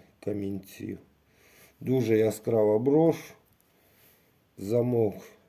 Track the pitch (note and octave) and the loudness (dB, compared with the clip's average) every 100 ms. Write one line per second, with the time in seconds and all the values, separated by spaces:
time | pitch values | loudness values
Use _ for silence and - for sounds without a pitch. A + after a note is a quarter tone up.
0 | _ _ - G2+ G2 G2 - - G2+ F#2+ | _ _ -8 -6 -6 -8 -12 -14 -12 -12
1 | _ _ _ _ _ _ _ - - C3 | _ _ _ _ _ _ _ -10 -2 0
2 | A2+ A2 A2 G#2 - A2+ G#2+ G#2+ C3 D3+ | 2 2 2 -2 -2 2 4 2 2 4
3 | E3 D#3+ - - _ _ _ _ _ _ | 2 0 -6 -20 _ _ _ _ _ _
4 | _ _ _ _ _ - G2 A#2+ B2 A#2 | _ _ _ _ _ -14 -4 -2 0 0
5 | G#2+ F#2+ - - | -2 -4 -18 -20